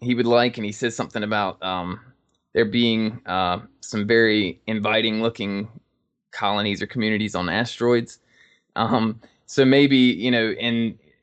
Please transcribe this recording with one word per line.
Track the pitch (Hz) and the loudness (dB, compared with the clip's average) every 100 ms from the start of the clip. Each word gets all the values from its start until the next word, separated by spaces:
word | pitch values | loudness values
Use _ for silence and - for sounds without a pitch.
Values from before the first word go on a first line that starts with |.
he | 120 | -4
would | 123 117 | 0 2
like. | 117 123 117 | 4 2 -2
And | |
he | 104 | -8
says | 104 117 | -4 -4
something | 113 127 117 | -4 -6 -6
about, | 104 107 98 90 | -4 -2 -2 -4
um, | 92 92 87 92 - _ _ _ _ | -6 -6 -6 -8 -14 _ _ _ _
there | - | -2
being, | 110 120 117 110 110 113 - | 0 2 0 0 -2 -6 -6
uh, | 92 90 90 - _ | -2 -2 -2 -8 _
some | - 110 104 | -8 -6 2
very | 117 113 107 95 80 - | 4 4 4 0 -4 -6
inviting | 110 104 110 110 107 | -4 -2 0 0 -2
looking | 113 - 101 98 107 - _ _ _ _ _ | -2 -4 -6 -6 -8 -14 _ _ _ _ _
colonies | - 101 104 104 98 | -4 -2 0 -2 -4
or | 107 | -6
communities | 123 110 107 107 | -2 -2 0 -2
on | 95 90 | -2 -2
asteroids. | 95 120 - 120 120 117 - _ _ _ _ _ - | -2 -4 -2 2 2 0 -12 _ _ _ _ _ -4
Um, | 113 117 110 107 - _ - | 0 0 0 -4 -14 _ -4
so | - | 2
maybe, | 131 135 143 135 | 6 6 6 6
you | 123 87 123 | 4 2 0
know, | 120 110 - | 0 0 -2
and | 117 117 113 - _ _ | -2 -2 -2 -6 _ _